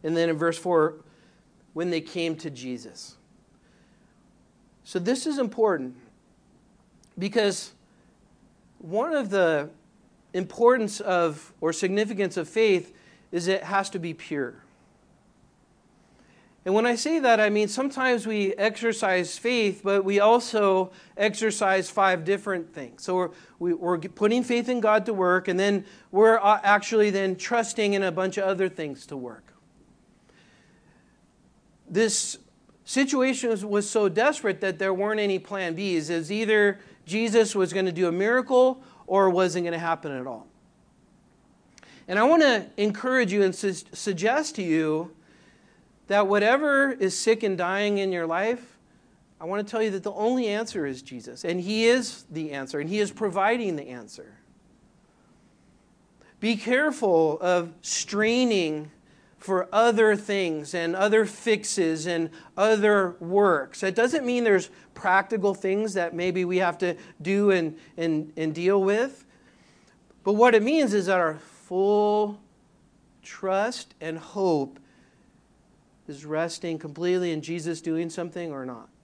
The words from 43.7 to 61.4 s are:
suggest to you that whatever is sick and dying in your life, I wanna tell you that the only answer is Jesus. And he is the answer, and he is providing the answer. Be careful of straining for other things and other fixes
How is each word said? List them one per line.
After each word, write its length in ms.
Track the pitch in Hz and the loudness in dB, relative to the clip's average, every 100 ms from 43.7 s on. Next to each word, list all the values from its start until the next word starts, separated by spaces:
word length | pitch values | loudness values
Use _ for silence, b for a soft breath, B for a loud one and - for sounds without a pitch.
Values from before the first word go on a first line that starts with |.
suggest 840 | 170 - - - 160 208 269 311 - | -6 -12 -10 -6 -2 0 0 -2 -6
to 60 | |
you 500 | 180 160 156 156 170 - b b b b b b b _ _ | -2 0 0 -2 -6 -16 b b b b b b b _ _
that 200 | 202 196 | 2 4
whatever 640 | 202 208 262 302 277 277 | 4 4 4 4 2 2
is 260 | 247 190 185 | 0 -2 0
sick 260 | - 220 | 2 2
and 140 | 220 185 | 2 -2
dying 400 | 175 196 208 202 | -2 0 0 0
in 160 | 190 | -2
your 120 | 180 165 | -2 -2
life, 520 | 170 214 240 - _ b b b b b _ | -2 -2 -4 -8 _ b b b b b _
I 20 | |
wanna 200 | 165 196 | -8 -6
tell 200 | 202 226 | -4 -2
you 80 | 220 | -2
that 120 | 196 | -4
the 100 | 196 | -8
only 340 | 190 214 254 226 | -2 -2 0 -2
answer 380 | 208 226 196 143 | -4 -4 -6 -6
is 160 | 127 | -8
Jesus. 420 | - 127 117 123 | -12 -16 -16 -10
And 160 | - 180 | -6 -4
he 280 | 180 214 226 | -2 2 4
is 360 | 254 233 - - | 4 0 -10 -12
the 200 | 151 151 | -10 -8
answer, 260 | 139 135 143 | -8 -8 -6
and 100 | 156 | -4
he 100 | 208 | -2
is 120 | 202 | -4
providing 640 | - 214 185 196 240 214 156 | -2 -4 0 0 0 -2 -6
the 140 | - | -8
answer. 480 | 123 107 - 107 104 _ _ _ _ _ _ _ _ _ _ _ _ _ _ _ _ _ _ b b | -16 -16 -20 -20 -20 _ _ _ _ _ _ _ _ _ _ _ _ _ _ _ _ _ _ b b
Be 160 | 214 214 | -2 -2
careful 840 | 220 254 302 302 214 170 160 156 | 0 2 2 0 2 4 2 0
of 320 | 180 180 170 - | 0 0 -2 -12
straining 1120 | - - - 202 214 240 254 202 165 151 151 _ b b b b | -8 -8 -4 0 2 2 2 2 0 -4 -8 _ b b b b
for 260 | - 185 180 | -4 -2 0
other 420 | 202 233 220 220 208 | 2 4 4 4 2
things 600 | 208 202 180 156 147 180 | -2 -2 -2 -4 -6 -6
and 200 | 170 185 | -4 0
other 300 | 208 220 208 | 2 4 2
fixes 800 | - | -4